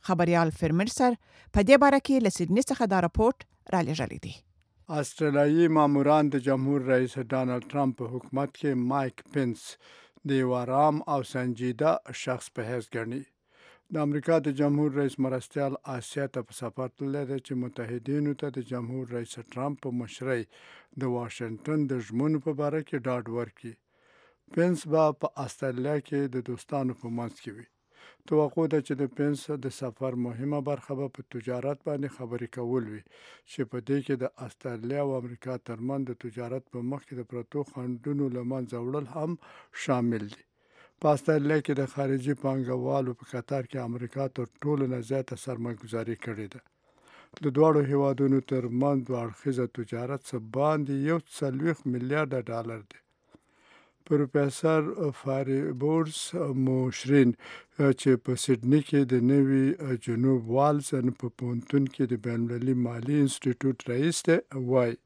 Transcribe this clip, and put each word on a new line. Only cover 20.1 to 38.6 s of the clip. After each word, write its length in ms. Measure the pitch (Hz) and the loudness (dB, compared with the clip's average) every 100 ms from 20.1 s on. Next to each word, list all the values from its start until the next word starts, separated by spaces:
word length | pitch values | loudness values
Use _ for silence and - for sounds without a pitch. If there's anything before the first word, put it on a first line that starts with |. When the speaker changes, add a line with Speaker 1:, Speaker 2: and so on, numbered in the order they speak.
| - 131 123 110 - - - _ - | -8 -4 -4 -4 -14 -20 -20 _ -6
Speaker 2:
د 100 | 135 123 | -4 -2
واشنګټن 760 | 117 - 117 110 - 156 143 | -4 -8 -8 -8 -2 -2 0
د 160 | 131 104 | -2 -4
ژمنو 320 | 113 147 156 147 | -2 0 0 -2
په 160 | 139 | -2
باره 180 | 147 156 147 | -2 -2 -4
کې 160 | 143 123 | -6 -2
ډاډ 180 | 123 113 117 | -4 -4 -6
ورکړي. 380 | 117 _ 120 107 _ _ _ _ _ _ _ - | -6 _ -18 -18 _ _ _ _ _ _ _ 2
پینس 320 | 175 170 156 | 2 2 2
به 100 | 156 156 143 | 4 4 2
په 240 | 151 - 131 | -6 -4 -10
استرالیا 540 | - 135 123 131 147 - | -6 -4 -2 -2 -2 -2
کې 260 | 147 139 | -2 -2
د 160 | 127 120 | -4 -6
دوستانو 460 | 120 - 143 131 120 | -10 -6 -4 -4 -4
په 180 | 117 117 | -8 -6
منځ 160 | 120 - | -8 -10
کې 80 | - 104 | -16 -16
وي. 120 | 120 _ _ _ - _ - | -20 _ _ _ -20 _ 0
توقع 360 | 156 147 - 160 | 2 2 2 2
ده 80 | 156 135 | 2 0
چې 60 | 135 | -2
د 80 | 139 - | -2 0
پینس 260 | 147 143 - 147 | -2 -2 -4 -6
د 100 | 127 - | -6 -8
سفر 380 | 131 110 135 123 120 | -10 -6 -6 -2 -4
مهمه 340 | 113 135 147 139 | -4 -4 -4 -2
برخه 280 | 143 - 135 | -6 -6 -6
به 80 | 139 - | -6 -8
په 100 | 127 127 | -12 -10
تجارت 440 | 110 123 127 143 - | -6 -4 -4 -4 -6
باندې 280 | 147 139 - | -4 -6 -8
خبرې 300 | 123 120 117 - | -10 -8 -8 -8
کول 280 | 120 127 110 | -2 -2 -2
وي، 100 | 107 - - - - _ | -10 -16 -20 -20 -20 _
چې 100 | - 123 | -8 -6
په 60 | 127 110 | -6 -2
دې 120 | 143 135 | -2 0
کې 100 | 135 | -4
د 40 | 127 - 123 | -4 -6 -16
استرالیا 560 | - 131 117 117 143 139 | -12 -10 -8 -6 -4 -2
او 60 | 131 | -4
امریکا 400 | 120 120 131 123 - | -6 -12 -10 -10 -8
ترمنځ 340 | 113 120 139 131 | -8 -6 -4 -6
د 100 | 120 | -8
تجارت 400 | 123 110 120 127 131 123 | -10 -10 -8 -8 -10 -10
په 100 | 120 | -6
مخ 120 | 139 | -8
کې 120 | - 127 | -10 -14
د 80 | 117 | -10
پرتو 320 | 123 117 147 139 | -10 -8 -6 -6
خنډونو 580 | - 123 120 143 143 139 123 | -8 -8 -8 -4 -2 -2 -2
له 80 | 120 | -4
منځه 260 | 131 | -6